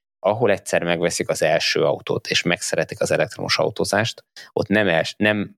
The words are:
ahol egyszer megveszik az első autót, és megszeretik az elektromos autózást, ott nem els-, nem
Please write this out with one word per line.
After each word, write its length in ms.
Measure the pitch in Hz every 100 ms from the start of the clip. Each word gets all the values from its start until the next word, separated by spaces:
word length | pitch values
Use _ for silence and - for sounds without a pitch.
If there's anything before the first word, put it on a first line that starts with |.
| _ _ 95
ahol 240 | 107 117
egyszer 320 | 92 - 85
megveszik 460 | 87 87 85 - 85
az 140 | -
első 400 | 80 80 - 78
autót, 420 | 73 - - - -
és 160 | -
megszeretik 580 | - 85 - 82 80 -
az 100 | 98
elektromos 480 | 78 78 - - -
autózást, 680 | 82 - 98 98 113 - _ - -
ott 160 | - -
nem 200 | 101 101
els-, 260 | 80 78 -
nem 380 | 104 104 90